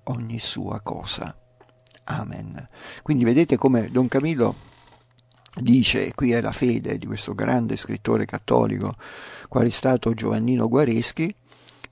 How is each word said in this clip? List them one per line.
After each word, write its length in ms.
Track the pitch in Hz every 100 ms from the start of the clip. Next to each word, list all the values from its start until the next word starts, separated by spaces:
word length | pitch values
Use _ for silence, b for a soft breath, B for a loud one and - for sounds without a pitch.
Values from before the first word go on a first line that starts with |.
| -
ogni 340 | 120 113 113
sua 400 | - - 98 104
cosa. 540 | 104 - - - - - _ _ _ _ _ - -
Amen. 600 | 147 107 101 104 - 123 B B B
Quindi 220 | - 143
vedete 340 | 120 123 165 123
come 320 | 135 123 104
Don 180 | 123 127
Camillo 480 | 135 147 151 110 - - b b b _ _ _ _ - -
dice, 500 | 123 127 117 107 98
e 80 |
qui 180 | - 127
è 100 | 117
la 100 | 107
fede 460 | 107 123 113 110 110
di 80 | 110
questo 260 | 107 -
grande 420 | 110 110 127 113 107
scrittore 500 | - 107 - 117 104
cattolico, 680 | - - 120 110 101 104 117 B B B B B
qual 160 | 127 120
è 40 |
stato 440 | - 131 127 117
Giovannino 540 | 110 110 110 113 127 113
Guareschi, 680 | 123 143 113 117 - 165 - _ B B B B